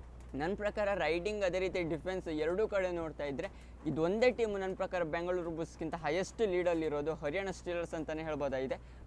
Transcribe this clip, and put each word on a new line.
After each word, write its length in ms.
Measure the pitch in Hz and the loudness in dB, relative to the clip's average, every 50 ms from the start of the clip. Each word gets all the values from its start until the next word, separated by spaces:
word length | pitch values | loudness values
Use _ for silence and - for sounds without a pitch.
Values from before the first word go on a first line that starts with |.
| - - - - - - - | -16 -16 -16 -14 -14 -8 -4
ನನ್ನ 200 | 135 151 175 202 | -2 0 0 0
ಪ್ರಕಾರ 340 | 208 208 208 - 214 208 196 202 | 0 -2 -2 0 2 2 2 2
ರೈಡಿಂಗ್ 500 | 180 156 151 165 175 170 208 214 208 196 | 2 4 2 2 2 2 0 0 2 2
ಅದೇ 140 | 180 165 185 | 2 2 2
ರೀತಿ 240 | 190 185 - 185 | 2 2 2 0
ಡಿಫೆನ್ಸ್ 460 | 170 151 170 143 131 180 185 185 - 175 | 0 0 -2 -2 -2 -4 -4 -2 -2 -2
ಎರಡೂ 400 | 156 151 156 165 180 196 220 - | 0 0 2 2 4 2 2 2
ಕಡೆ 220 | 202 196 185 180 | 2 2 2 2
ನೋಡ್ತಾ 340 | 175 170 165 156 143 - 147 | 0 -2 -2 -4 -4 -4 -4
ಇದ್ರೆ, 240 | 143 139 123 170 190 - - - - - - - | -4 -2 -4 -6 -6 -8 -12 -16 -16 -18 -6 -4
ಇದೊಂದೇ 440 | - 135 156 160 170 202 226 247 254 | -2 2 2 4 4 4 6 6 6
ಟೀಮ್ 300 | 220 240 226 214 202 190 | 6 4 0 0 0 -2
ನನ್ನ 140 | 190 190 185 | -2 -2 -2
ಪ್ರಕಾರ 280 | - 190 180 185 180 | -2 -2 0 2 0
ಬೆಂಗಳೂರು 480 | 170 156 156 170 170 180 180 180 165 175 | 0 0 0 0 0 0 0 0 0 -2
ಬುಲ್ಸ್‌ಗಿಂತ 440 | 165 156 165 - - - 170 156 175 | -2 -2 -4 -4 -4 -6 -4 -4 -4
ಹೈಯೆಸ್ಟ್ 460 | 165 160 147 156 185 - - - - | -2 0 2 2 2 0 0 0 0
ಲೀಡಲ್ಲಿರೋದು 720 | 226 202 175 180 175 175 170 160 156 156 147 147 147 160 151 | 2 4 4 4 4 4 4 4 2 2 0 0 0 0 -2
ಹರಿಯಾಣ 340 | 143 160 147 151 196 196 190 | -2 -2 -2 0 0 -2 -2
ಸ್ಟೀಲರ್ಸ್ 440 | 175 - - 180 175 175 165 - 180 | -4 -4 -4 -2 -2 -2 -2 -2 -4
ಅಂತಲೇ 280 | 165 151 - 156 156 | -4 -4 -2 -4 -4
ಹೇಳ್ಬೋದಾಗಿದೆ. 540 | 160 160 151 139 143 135 135 131 135 127 - - - - - - - | -2 -2 -2 0 0 0 0 0 0 -2 -4 -6 -8 -14 -16 -16 -16